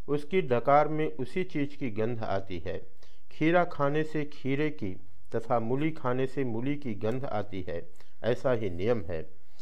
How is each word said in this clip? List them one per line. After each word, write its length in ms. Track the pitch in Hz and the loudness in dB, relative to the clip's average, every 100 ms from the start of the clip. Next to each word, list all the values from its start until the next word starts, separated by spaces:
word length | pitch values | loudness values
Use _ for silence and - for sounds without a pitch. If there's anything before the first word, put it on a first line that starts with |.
| - | 0
उसकी 340 | 143 147 190 | 0 0 0
डकार 460 | 156 120 135 143 147 | 2 2 6 6 4
में 240 | 156 156 | 2 0
उसी 320 | - 123 190 | 0 -2 0
चीज़ 320 | 180 151 143 - | 0 0 0 -2
की 140 | 135 | -2
गंध 320 | 101 110 117 | 0 0 0
आती 360 | 110 98 98 90 | 0 0 -2 -2
है। 200 | 90 87 - - - - - | -2 -2 -2 -2 -4 -4 -2
खीरा 320 | - 156 175 | 0 2 4
खाने 400 | 170 - 143 151 | 2 2 2 2
से 200 | 156 156 | 0 0
खीरे 460 | 147 - 131 139 151 | -2 -2 0 0 0
की 240 | 143 101 95 - - - | 0 -2 -2 -2 -2 -2
तथा 260 | 113 - 123 | -2 0 0
मूली 300 | 113 131 156 | 2 0 0
खाने 360 | 160 127 127 131 | 0 0 0 0
से 180 | - | 0
मूली 320 | 131 110 131 147 | 0 0 0 0
की 180 | 135 | -2
गंध 300 | 101 104 127 | 0 0 0
आती 380 | 135 104 104 98 | 0 0 0 -2
है, 260 | 90 85 82 - - - | -2 -2 -2 -2 -2 -2
ऐसा 280 | 107 120 139 | 0 0 0
ही 180 | 120 107 | 0 0
नियम 320 | 85 101 123 | 0 2 2
है।" 200 | 92 82 78 - - - | 0 -2 -2 -2 -2 -2